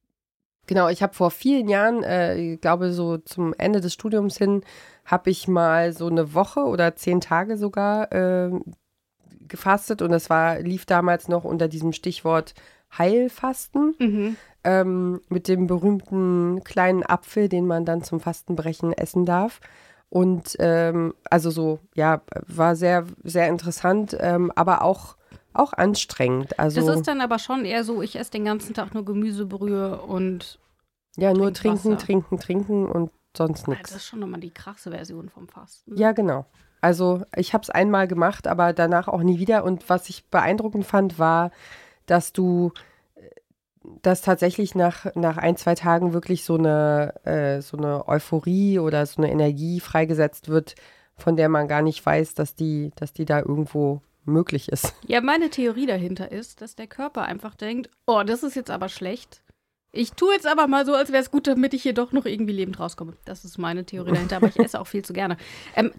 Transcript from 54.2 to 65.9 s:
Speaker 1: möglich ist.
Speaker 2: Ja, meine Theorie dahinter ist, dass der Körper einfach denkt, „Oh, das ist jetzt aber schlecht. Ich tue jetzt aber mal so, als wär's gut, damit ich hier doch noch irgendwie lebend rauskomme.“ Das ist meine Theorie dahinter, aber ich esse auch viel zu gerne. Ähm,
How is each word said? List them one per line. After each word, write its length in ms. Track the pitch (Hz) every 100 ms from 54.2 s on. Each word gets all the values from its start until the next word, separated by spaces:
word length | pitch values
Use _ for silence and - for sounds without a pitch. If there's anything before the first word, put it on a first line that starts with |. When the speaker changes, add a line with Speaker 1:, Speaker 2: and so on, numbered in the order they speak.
Speaker 1:
möglich 460 | 143 160 175 139 -
ist. 240 | - - - -
Speaker 2:
Ja, 140 | 240
meine 300 | 262 320 311
Theorie 360 | 277 240 220 269
dahinter 460 | 190 175 185 -
ist, 300 | 202 240 -
dass 140 | 226 -
der 100 | 220
Körper 360 | - 285 247
einfach 320 | - 196 214
denkt, 360 | - 214 240 - _ -
„Oh, 160 | 214
das 180 | 202 240
ist 140 | 285 262
jetzt 140 | -
aber 180 | 185 185
schlecht. 540 | - 185 240 - _ _ _ _ _ _
Ich 200 | - 226
tue 200 | - 381
jetzt 120 | 392 302
aber 220 | 311 285
mal 180 | 277 277
so, 80 |
als 160 | 277 285
wär's 220 | 269 262
gut, 160 | 285 285
damit 260 | 254 269
ich 80 | 262
hier 120 | 262
doch 180 | 233 247
noch 140 | 269 220
irgendwie 260 | 214 214
lebend 260 | 196 185 175
rauskomme.“ 360 | 170 - 165 -
Das 200 | - 190
ist 140 | 180 -
meine 260 | 170 175
Theorie 280 | 175 185 180
dahinter, 240 | 175 180 190
aber 100 | 202
ich 100 | -
esse 200 | 233 220
auch 60 | 190
viel 180 | 202
zu 80 | -
gerne. 240 | 180 190 170 - - -
Ähm, 180 | - 226